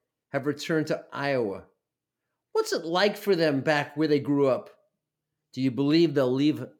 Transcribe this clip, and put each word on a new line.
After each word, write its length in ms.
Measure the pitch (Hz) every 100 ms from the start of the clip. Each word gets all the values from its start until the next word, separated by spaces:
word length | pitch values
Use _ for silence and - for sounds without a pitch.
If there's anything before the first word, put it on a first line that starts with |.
| _ _ _
have 160 | 139 139
returned 420 | 143 - 160 151
to 160 | 156 -
Iowa. 520 | 123 143 131 107 95 - _ _ _ _ _ _ _ _
What's 220 | 440 440
it 120 | 247 165
like 320 | 180 208 208
for 180 | 202 175
them 260 | 160 135
back 360 | 127 147 143 147
where 100 | 156
they 120 | 147
grew 280 | 139 143 135
up? 220 | 113 - - _ _ _ _ _ _ _
Do 80 | 131
you 100 | 131
believe 420 | 117 143 165 170
they'll 180 | 143 127
leave 340 | 131 147 139 131